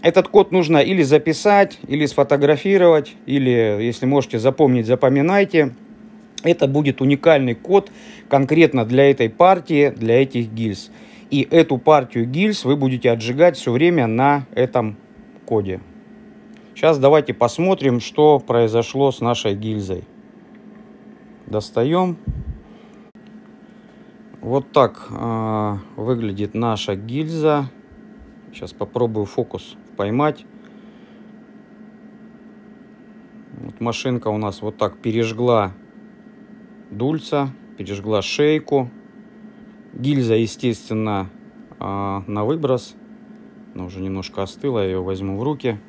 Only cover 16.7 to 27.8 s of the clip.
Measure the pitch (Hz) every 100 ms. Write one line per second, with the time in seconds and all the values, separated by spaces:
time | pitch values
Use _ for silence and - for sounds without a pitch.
16.7 | - 156 147 135 156 143 107 120 - 180
17.7 | 190 135 120 - - 151 143 - 117 113
18.7 | 117 113 135 139 127 117 120 110 98 110
19.7 | 107 95 90 - - - - - - -
20.7 | - - - - - - - - 107 -
21.7 | - 127 175 185 170 - - - - -
22.7 | - - - - - - - - - -
23.7 | - - - - - - - 113 135 -
24.7 | 147 123 - - 113 117 113 110 107 104
25.7 | 101 - - 110 120 110 98 101 110 117
26.7 | 107 - 98 110 135 156 160 156 147 135
27.7 | -